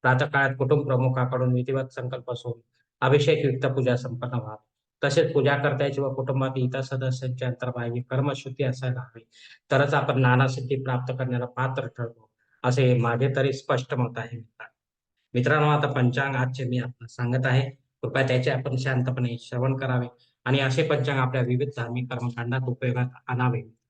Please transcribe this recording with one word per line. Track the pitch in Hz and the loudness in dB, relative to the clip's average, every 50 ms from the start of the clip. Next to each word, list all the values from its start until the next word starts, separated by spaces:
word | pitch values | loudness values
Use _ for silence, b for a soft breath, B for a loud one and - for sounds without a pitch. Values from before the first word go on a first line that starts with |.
प्रातःकाळात | - 131 127 127 147 147 - 139 139 131 127 - | 4 4 4 4 2 2 2 2 2 2 2 0
कुटुंब | 135 123 151 147 143 | 2 2 2 2 2
प्रमुखाकडून | 131 131 123 127 127 127 127 123 127 131 127 127 127 123 | 2 2 2 2 2 2 2 0 0 0 0 0 2 2
विधिवत | 123 123 131 135 135 135 | 0 0 -2 -2 -4 -4
संकल्प | 131 - 139 127 123 127 123 123 - 120 | -6 -8 -8 -8 -6 -8 -8 -6 -8 -8
सोडून | 117 - 123 117 - _ _ _ _ _ _ _ _ | -8 -6 -10 -10 -10 _ _ _ _ _ _ _ _
अभिषेक | 127 131 135 147 131 156 156 - 147 | 2 4 4 4 4 4 2 2 2
युक्त | 135 127 131 - | 0 0 0 -2
पूजा | 135 131 139 127 123 120 | -2 0 0 2 2 0
संपन्न | 117 - 127 113 117 127 123 127 | 0 -2 -6 -8 -8 -8 -4 -4
व्हावी. | 117 107 110 110 - _ _ _ _ _ _ _ _ - | -4 -6 -6 -12 -14 _ _ _ _ _ _ _ _ -2
तसेच | 139 135 170 156 135 - | 2 2 4 2 4 2
पूजा | 147 131 143 143 | 2 4 4 2
करता | 143 - 143 127 131 143 | 2 0 0 0 0 -2
याची | 139 - 139 | -2 0 -2
व | 139 135 127 | -2 -2 -2
कुटुंबातील | 135 127 127 135 131 131 131 131 135 127 | -4 -4 -2 -2 0 0 -2 0 0 -2
इतर | 127 131 135 | 0 -2 -4
सदस्यांची | 131 - 139 127 131 131 127 127 131 127 127 127 135 | -6 -4 -4 -4 -2 -2 -2 -2 -4 -6 -6 -4 -4
अंतर्बाह्य | 123 123 - 139 127 123 123 120 117 117 123 | -4 -4 -4 -6 -6 -6 -4 -6 -4 -4 -6
कर्मशुद्धी | 123 _ 127 131 135 143 135 - - 135 127 - 143 | -6 _ -2 0 0 0 -2 -4 -8 -12 -4 -2 -2
असायला | 127 127 - 131 127 123 127 | -2 -2 -2 -4 -4 -4 -4
हवी, | - - _ 117 - _ B B B B B B B _ | -8 -12 _ -20 -20 _ B B B B B B B _
तरच | 139 131 143 143 143 | 2 2 4 4 2
आपण | 143 131 147 135 135 | 0 2 2 2 4
नाना | 131 123 127 127 135 | 4 4 6 4 4
सिद्धी | 127 - 123 - - 139 123 - | 2 0 -2 -4 -4 -4 -4 -2
प्राप्त | 131 127 123 - - 127 127 | -2 -4 -4 -4 -4 -4 -4
करण्याला | 131 123 123 120 123 | -4 -2 -2 -4 -4
पात्र | 123 - - 131 131 127 131 120 | -6 -4 -4 -4 -2 -2 -4 -6
ठरतो, | 120 _ - 120 117 - _ _ _ _ _ _ _ _ _ - | -6 _ -8 -10 -10 -10 _ _ _ _ _ _ _ _ _ 0
असे | 127 127 131 131 123 123 | 0 2 4 4 4 4
माझे | 120 117 117 117 120 135 127 127 | 4 2 0 2 2 0 0 2
तरी | 139 131 139 131 | 2 0 0 0
स्पष्ट | - - - 143 123 127 _ 147 | -2 -2 -2 -2 -2 -2 _ -2
मत | 127 123 120 - | -2 -2 -2 -2
आहे | 117 110 117 117 | -8 -10 -10 -12
मित्रांनो. | 113 113 _ _ _ - - _ _ _ _ _ _ _ _ _ _ _ _ _ | -14 -14 _ _ _ -20 -20 _ _ _ _ _ _ _ _ _ _ _ _ _
मित्रांनो, | 123 123 151 151 151 147 151 | 0 2 2 4 4 4 4
आता | 151 143 143 135 | 4 4 2 0
पंचांग | 127 131 123 123 123 139 139 139 135 | 2 4 2 4 2 2 -2 -2 0
आजचे | 123 127 127 127 131 131 | -2 -2 -2 -2 -4 -4
मी | 120 123 | -2 -2
आपल्याला | 123 117 123 123 _ 123 | -2 -2 -4 -10 _ -18
सांगत | 117 - - 123 120 123 127 127 | -18 -8 -6 -2 -2 0 0 2
आहे, | 131 123 131 127 123 | 4 4 2 2 0
कृपया | - _ _ _ _ _ - 113 - 135 131 | -6 _ _ _ _ _ -8 -2 0 0 2
त्याचे | 127 127 123 127 151 | 2 2 2 2 2
आपण | 135 120 - 139 127 | 0 0 -2 -2 -2
शांतपणे | 127 131 139 131 127 127 127 123 127 123 120 117 | -2 -2 0 0 0 0 0 0 -2 -2 -4 -4
श्रवण | 120 - - 127 123 127 131 131 | -6 -10 -8 -4 -2 0 0 0
करावे | 131 135 127 127 123 123 120 - b b b b b _ | -2 -2 -2 0 0 -2 -4 -8 b b b b b _
आणि | 123 131 139 | 2 2 2
असे | 135 131 127 143 151 | 2 2 2 2 2
पंचांग | 151 151 135 131 143 139 135 | 2 2 0 2 0 0 0
आपल्या | 127 127 127 131 | 0 0 2 0
विविध | 123 123 123 123 143 143 - | 2 2 2 0 0 -2 -4
धार्मिक | 120 117 117 120 127 123 123 131 | -6 -6 -4 -4 -6 -4 -4 -6
कर्मकांडात | 120 120 120 117 120 117 120 127 131 127 | -4 -4 -4 -4 -4 -4 -2 -2 -2 -2
उपयोगात | 127 120 - - 123 117 123 123 127 - - _ | -2 -4 -2 -2 -2 0 0 -2 -2 -4 -12 _
आणावे. | - 127 120 127 123 117 120 - - _ _ _ | -6 -2 0 2 2 0 0 -6 -10 _ _ _